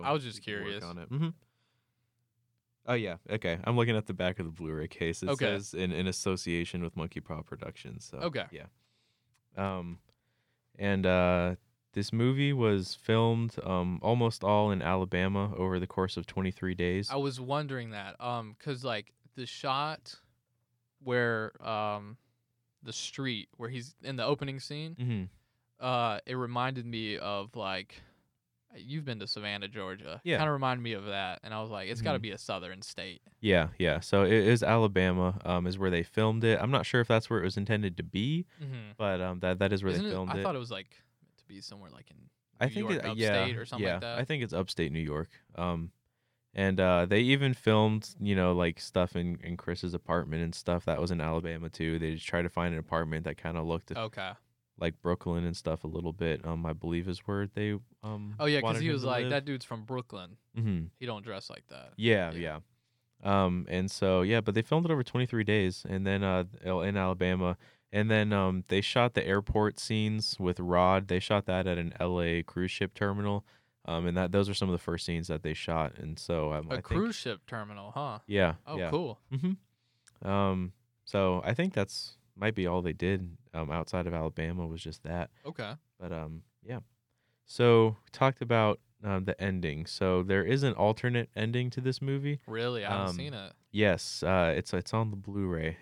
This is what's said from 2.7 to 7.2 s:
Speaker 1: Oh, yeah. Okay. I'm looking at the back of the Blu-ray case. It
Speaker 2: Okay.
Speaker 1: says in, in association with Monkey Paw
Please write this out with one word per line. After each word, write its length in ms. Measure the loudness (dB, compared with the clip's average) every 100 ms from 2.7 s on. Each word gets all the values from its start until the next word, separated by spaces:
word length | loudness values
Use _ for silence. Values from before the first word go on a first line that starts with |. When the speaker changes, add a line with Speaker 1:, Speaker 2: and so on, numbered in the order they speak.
| _ -2
Speaker 1:
Oh, 80 |
yeah. 240 | -2 -2 -8 -6
Okay. 300 | -4 -2 -2
I'm 120 | 0 2
looking 200 | 4 2
at 100 | -2
the 80 |
back 260 | -2 -2 -2
of 60 | -6
the 60 |
Blu-ray 360 | -6 -6 -6 -6
case. 360 | -4 -4 -2
It 60 | -2
Speaker 2:
Okay. 100 | 0
Speaker 1:
says 340 | 0 0 -4
in, 180 | -4 -2
in 160 | 0 -2
association 760 | -2 -2 -2 -2 -2 -2 -4
with 120 | -6 -6
Monkey 240 | -8
Paw 220 | -8